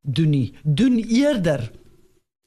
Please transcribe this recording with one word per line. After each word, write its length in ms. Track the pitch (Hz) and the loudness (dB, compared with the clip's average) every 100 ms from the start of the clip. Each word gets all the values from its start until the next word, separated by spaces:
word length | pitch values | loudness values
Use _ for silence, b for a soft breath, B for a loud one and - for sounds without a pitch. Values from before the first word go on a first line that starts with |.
doen 280 | 143 131 156 | -6 -2 0
nie. 240 | 143 120 B | 0 -2 B
Doen 340 | 151 143 254 240 | -4 0 2 2
eerder 720 | 220 226 285 254 170 139 113 - - - _ _ _ _ | 0 0 2 0 0 -2 -6 -12 -20 -20 _ _ _ _